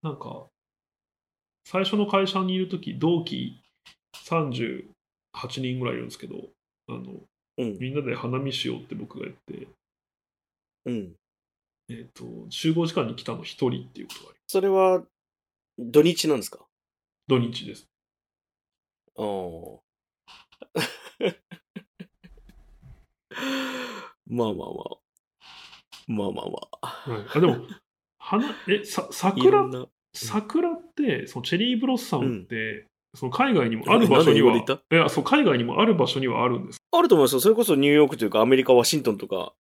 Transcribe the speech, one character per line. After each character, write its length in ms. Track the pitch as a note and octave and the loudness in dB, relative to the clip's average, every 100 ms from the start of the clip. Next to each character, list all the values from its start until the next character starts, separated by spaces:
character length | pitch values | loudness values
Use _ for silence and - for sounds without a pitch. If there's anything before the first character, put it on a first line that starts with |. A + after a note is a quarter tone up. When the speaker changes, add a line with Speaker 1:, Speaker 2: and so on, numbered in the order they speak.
Speaker 1:
な 80 | D#3+ | -8
ん 80 | C#3 | -10
か、 280 | C3 B2+ - _ _ _ _ _ _ _ _ _ _ _ - | -12 -16 -18 _ _ _ _ _ _ _ _ _ _ _ -6
最 200 | F#3 F#3+ | -4 -2
初 100 | G#3 | 0
の 100 | G3+ | 0
会 220 | G3 F#3+ | 0 0
社 140 | F#3+ | -2
に 120 | F#3 | -2
い 40 | F#3 | -2
る 120 | F#3 | -4
時、 300 | F#3 - B2+ | -6 -8 -2
同 240 | D#3 E3+ | 0 0
期 360 | D#3+ B1+ - - _ _ - _ _ | -2 -8 -10 -12 _ _ -20 _ _
三 380 | - - E3 D3 | -20 -6 -4 -4
十 340 | B2 A#2+ - - _ _ _ _ | -6 -6 -8 -14 _ _ _ _
八 260 | - B2 - | -16 -12 -8
人 200 | C3 B2+ | -6 -6
ぐ 60 | B2 | -6
ら 80 | |
い 20 | B2 | -6
い 20 | |
る 60 | |
ん 40 | A#2+ | -10
で 40 | |
す 80 | - | -16
け 80 | - | -16
ど、 80 | - - _ _ _ - | -16 -16 _ _ _ -16
あ 40 | |
の、 100 | A#1+ B1+ B1+ _ _ _ - | -16 -14 -18 _ _ _ -8
Speaker 2:
う 80 | A#2+ | -8
ん。 120 | G2+ | -6
Speaker 1:
み 100 | B2+ | -6
ん 60 | C#3+ | -6
な 60 | |
で 140 | C3+ A#2 | -6 -6
花 220 | A#2+ B2+ | -6 -6
見 160 | C#3 | -6
し 140 | B2+ - | -6 -6
よ 80 | B1 | -8
う 20 | |
っ 20 | |
て 100 | - - | -10 -14
僕 220 | - - | -14 -14
が 60 | - | -14
言 80 | |
っ 20 | - | -16
て、 320 | - - - _ _ _ _ _ _ _ _ _ _ _ B2+ | -18 -18 -18 _ _ _ _ _ _ _ _ _ _ _ -8
Speaker 2:
う 60 | |
ん。 240 | A#2+ F#2 E2+ _ _ _ _ _ _ _ | -8 -8 -16 _ _ _ _ _ _ _
Speaker 1:
え 160 | A#2 A#2 | -18 -18
っ 40 | |
と、 120 | - A#2+ A2+ A2+ | -18 -18 -16 -14
集 240 | - D#3 | -6 -2
合 120 | E3 E3 | 0 -2
時 80 | |
間 140 | E3 A#2 | -2 -6
に 80 | A#2 | -8
来 80 | |
た 100 | - | -10
の 100 | A#2 | -12
一 260 | - - C3 | -12 -4 -4
人 180 | - - | -4 -10
っ 40 | |
て 100 | - | -18
い 20 | |
う 40 | - | -18
こ 60 | |
と 60 | - - | -18 -20
が 40 | |
あ 40 | |
り 40 | _ | _
ま 60 | _ | _
す。 40 | |
Speaker 2:
そ 100 | F#3+ | 0
れ 80 | F#3+ | 2
は、 340 | F#3+ F#3 F#3 - _ _ _ _ _ _ - | 4 4 2 -2 _ _ _ _ _ _ -16
土 240 | A#2+ D3 | 2 4
日 240 | D#3+ E3 D#3+ | 6 2 0
な 80 | C3+ | -2
ん 20 | |
で 60 | |
す 80 | F#2+ | -4
か？ 80 | - _ _ _ _ _ _ - | -14 _ _ _ _ _ _ 0
Speaker 1:
土 120 | C3 | 0
日 260 | A#2 A2+ G#2 | 0 -6 -14
で 100 | - | -18
す。 120 | _ _ _ _ _ _ _ _ _ _ _ _ _ - | _ _ _ _ _ _ _ _ _ _ _ _ _ -10
Speaker 2:
あ 60 | |
あ。 20 | G#2+ G2 F2+ E2 E2 G#1 _ _ _ _ _ - _ _ - D#3+ | -8 -6 -10 -12 -18 -20 _ _ _ _ _ -20 _ _ -10 -8
<laughs> 720 | - - - _ G3+ - _ E3+ _ - _ _ - _ - - - _ _ _ - - _ _ _ - C4 C4+ C4 C4 B3 A3 - _ - | -8 -10 -20 _ -6 -6 _ -20 _ -20 _ _ -20 _ -20 -20 -20 _ _ _ -20 -20 _ _ _ -10 -6 -6 -6 -10 -12 -14 -18 _ -10
ま 180 | A#2+ A2+ | -4 -4
あ 60 | |
ま 120 | F2+ - | -4 -10
あ 20 | |
ま 160 | G1+ | -12
あ。 140 | - - _ _ _ _ - - - - _ - - | -14 -16 _ _ _ _ -20 -20 -20 -20 _ -20 -8
ま 160 | A2 G2 | -4 -4
あ 60 | |
ま 120 | - | -6
あ 20 | - | -10
ま 100 | - - - | -12 -14 -14
あ。 60 | - | -14
Speaker 1:
は 320 | - - A2+ | -12 -10 -10
い。 60 | G2 D3+ | -4 2
あ、 40 | |
で 60 | E3+ | 2
も、 200 | B2 - - _ _ _ _ | 2 -8 -20 _ _ _ _
花、 380 | - G3+ C#4+ - - | -4 -2 -2 -6 -4
え、 160 | G3+ - | -4 -2
さ-、 240 | - F#3 | -8 -8
桜、 360 | - F#3 G3 F#4+ | -4 -2 4 4
Speaker 2:
い 20 | |
ろ 160 | G4+ F#4+ | 4 2
ん 40 | |
な、 80 | B2+ | -6
う 20 | |
ん。 60 | - _ _ | -12 _ _
Speaker 1:
桜 580 | - - G#3+ G#3+ D#4+ F4 | -14 -6 -6 -2 -2 -2
っ 220 | E4+ - - | -4 -12 -4
て、 320 | C#4+ C3+ - | -2 -2 -6
そ 120 | B2+ | -10
の 40 | A#2+ | -4
チ 100 | F3 | -2
ェ 20 | |
リ 180 | A#3+ B3 | 0 0
ー 40 | |
ブ 60 | C4 | 0
ロ 80 | B3+ | -2
ッ 20 | |
サ 200 | - D3 | -2 -2
ム 260 | C3 A2 | -2 -4
っ 20 | F2+ | -8
て、 100 | A2+ | -8
Speaker 2:
う 280 | A2 G#2 | -6 -8
ん。 40 | - _ _ - | -16 _ _ -10
Speaker 1:
そ 100 | C3 | -8
の 60 | |
海 220 | B2 C4+ | -2 2
外 160 | G3+ A#2 | 2 2
に 60 | A2+ | -2
も 160 | - | 2
あ 60 | A3 | 4
る 100 | A3 | 6
場 160 | - | 8
所 80 | - | 8
に 100 | - | 8
は、 120 | C3 | 6
Speaker 2:
え、 40 | A#2 | 4
な 60 | |
ん 20 | - | 0
で 40 | |
英 20 | |
語 40 | C3+ | -6
で 0 | |
言 0 | |
っ 40 | |
た？ 160 | _ E3 | _ 4
Speaker 1:
い 40 | |
や、 100 | D#3 | 4
そ 100 | - | 0
う、 20 | C3+ | 2
海 180 | D4 | 4
外 140 | A#3+ B2+ | 4 4
に 80 | A#2 | 0
も 160 | - | 2
あ 40 | A3+ | 4
る 100 | F3+ | 4
場 120 | B2+ | 2
所 140 | C#3 | 0
に 80 | C3 | -2
は 160 | A#2 B2 | 0 0
あ 20 | |
る 120 | A#2+ | 0
ん 80 | F#3+ | -6
で 60 | |
す。 60 | - _ | -16 _
Speaker 2:
あ 100 | E4+ | 2
る 80 | E4+ | 6
と 60 | E3+ | 8
思 80 | |
い 20 | C3 | 6
ま 40 | |
す 40 | C3 | 6
よ。 60 | |
そ 80 | F#3+ | 4
れ 60 | A3 | 4
こ 100 | A#3 | 4
そ 100 | C#3 | 4
ニ 140 | C#3+ | 6
ュ 20 | |
ー 20 | D3 | 8
ヨ 100 | C#3+ | 6
ー 40 | |
ク 80 | A#2+ | 4
と 60 | |
い 40 | A2 | 0
う 20 | |
か 100 | G#2+ | 4
ア 60 | A2+ | 6
メ 100 | C3 | 6
リ 80 | |
カ・ 100 | C3 | 8
ワ 120 | B2 A2+ | 6 6
シ 120 | D#3 | 0
ン 60 | |
ト 80 | B2+ | 0
ン 60 | G2+ | -2
と 100 | - | -4
か 260 | F#2+ F2 _ | -8 -8 _